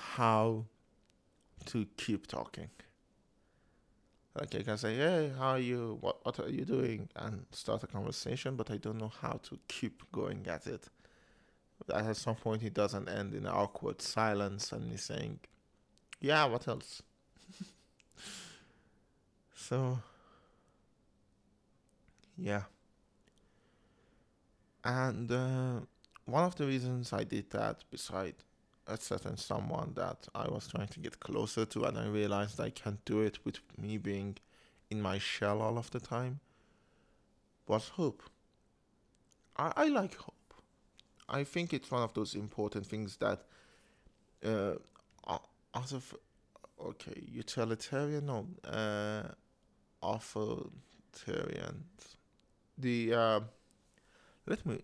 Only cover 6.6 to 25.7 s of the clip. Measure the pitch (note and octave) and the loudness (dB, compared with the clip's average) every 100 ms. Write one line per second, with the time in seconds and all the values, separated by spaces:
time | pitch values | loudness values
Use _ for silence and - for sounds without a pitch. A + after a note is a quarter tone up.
6.6 | D3+ C3 B2+ A2 G#2+ - A2 G2 - - | 0 2 2 0 -6 -8 -6 -6 -10 -6
7.6 | - A2 - G2 - - - C3 C3 B2+ | -2 -2 -2 -4 -4 -4 -4 -2 -2 -2
8.6 | A2+ G2+ G#2+ A2 G#2+ - - - - - | -2 -4 -4 -4 -4 -4 -4 -4 -8 -12
9.6 | - - A2+ - - A#2+ F#2 G2 G2 D#2+ | -8 -4 -4 -4 -8 -2 -2 -2 -4 -4
10.6 | - A2+ - - - - - - _ _ | -4 -6 -8 -20 -20 -20 -20 -20 _ _
11.6 | _ - - G2+ A2 G#2+ A#2 A2+ A2+ A2 | _ -10 0 2 2 0 0 0 2 0
12.6 | A2 G#2 G2+ G2 F2 G2+ G2+ G2+ F#2+ F#2 | 2 4 4 2 -2 -2 -2 -2 2 4
13.6 | G2 - G2+ - - A2 A2 G2+ G2+ G2+ | 4 2 -4 -2 -2 4 4 4 2 0
14.6 | - A2+ A2+ A2+ - G#2+ G#2+ - - _ | -4 -4 -4 -4 -4 -4 -4 -6 -12 _
15.6 | _ _ _ _ _ - C#3 D#3 C#3 A#2 | _ _ _ _ _ -2 4 6 6 4
16.6 | - A2+ - - - _ _ - - - | 0 -2 -4 -14 -16 _ _ -20 -16 -12
17.6 | - - _ _ _ - - - - - | -12 -16 _ _ _ -16 -14 -12 -14 -18
18.6 | - - _ _ _ _ _ _ _ - | -20 -20 _ _ _ _ _ _ _ -12
19.6 | - B2+ C3 B2+ - - - - - _ | -2 2 2 0 -4 -16 -20 -20 -20 _
20.6 | _ _ _ _ _ _ _ _ _ _ | _ _ _ _ _ _ _ _ _ _
21.6 | _ _ _ _ _ _ - E3+ C3+ G2+ | _ _ _ _ _ _ -18 -6 0 0
22.6 | - - _ _ _ _ _ _ _ _ | -2 -12 _ _ _ _ _ _ _ _
23.6 | _ _ _ _ _ _ _ _ _ _ | _ _ _ _ _ _ _ _ _ _
24.6 | _ _ A#2+ B2+ C3 A2 A#2+ B2 C3 C3 | _ _ 2 4 4 2 2 2 2 2
25.6 | B2+ | 0